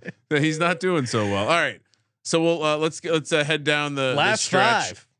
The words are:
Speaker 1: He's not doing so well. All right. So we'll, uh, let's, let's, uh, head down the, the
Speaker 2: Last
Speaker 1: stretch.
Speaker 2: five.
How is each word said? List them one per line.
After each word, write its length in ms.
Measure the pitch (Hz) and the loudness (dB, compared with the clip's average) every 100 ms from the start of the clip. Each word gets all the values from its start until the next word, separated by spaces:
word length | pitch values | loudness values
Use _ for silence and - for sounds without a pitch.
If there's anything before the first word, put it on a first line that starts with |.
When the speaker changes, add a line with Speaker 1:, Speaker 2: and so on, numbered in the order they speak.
| - - - | -12 -14 -4
Speaker 1:
He's 300 | 151 156 156 | 0 0 0
not 200 | 170 170 | -2 -2
doing 280 | 185 170 127 | -2 0 0
so 180 | 120 104 | 0 0
well. 180 | 101 | 0
All 160 | 107 170 | 0 0
right. 220 | 147 98 _ _ _ _ | 0 -6 _ _ _ _
So 180 | - 170 | -2 0
we'll, 220 | 165 170 | 2 2
uh, 140 | 151 151 | 0 0
let's, 260 | 160 - | -2 -4
let's, 300 | 170 160 131 | -2 -2 0
uh, 100 | 160 | 0
head 220 | 147 156 147 | 0 0 0
down 300 | 147 147 139 | 0 0 -2
the, 160 | 131 | 0
the 40 | 127 | 2
Speaker 2:
Last 300 | 175 214 - | 2 0 0
Speaker 1:
stretch. 180 | 185 214 220 120 | 2 4 2 -2
Speaker 2:
five. 220 | 92 _ | -8 _